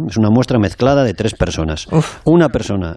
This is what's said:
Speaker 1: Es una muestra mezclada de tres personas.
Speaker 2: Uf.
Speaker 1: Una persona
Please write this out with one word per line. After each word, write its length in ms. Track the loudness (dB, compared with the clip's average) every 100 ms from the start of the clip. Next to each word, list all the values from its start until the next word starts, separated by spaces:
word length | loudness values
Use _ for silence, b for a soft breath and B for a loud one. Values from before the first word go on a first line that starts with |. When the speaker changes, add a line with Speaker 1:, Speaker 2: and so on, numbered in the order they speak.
| -6
Speaker 1:
Es 80 | 0
una 140 | 2
muestra 280 | 2 2 0
mezclada 460 | 0 0 0 2
de 80 | 0
tres 220 | -2 -4
personas. 520 | -2 -2 -2 -4 -6 -2
Speaker 2:
Uf. 280 | -2 -2 -2
Speaker 1:
Una 240 | 2 4 4
persona 480 | 0 -4 -4 -6